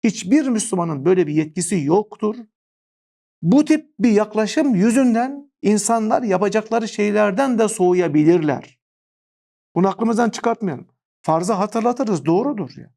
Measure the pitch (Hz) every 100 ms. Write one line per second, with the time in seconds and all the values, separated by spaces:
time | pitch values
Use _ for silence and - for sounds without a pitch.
0 | 226 - 180 277 269 220 - 185 170 147
1 | 143 185 156 151 156 180 175 196 139 180
2 | 208 - 214 240 226 _ _ _ _ _
3 | _ _ _ _ 165 254 302 311 - _
4 | 247 202 214 208 214 - 294 202 214 240
5 | 254 226 254 285 285 _ 196 208 208 226
6 | 220 233 247 180 202 220 214 226 226 -
7 | 208 208 208 196 269 233 214 214 180 180
8 | 170 151 151 175 151 123 - _ _ _
9 | _ _ _ _ _ _ _ - 190 190
10 | 226 226 233 - 233 226 196 131 - _
11 | _ _ - 160 180 202 202 233 226 240
12 | 233 175 135 175 277 240 143 - -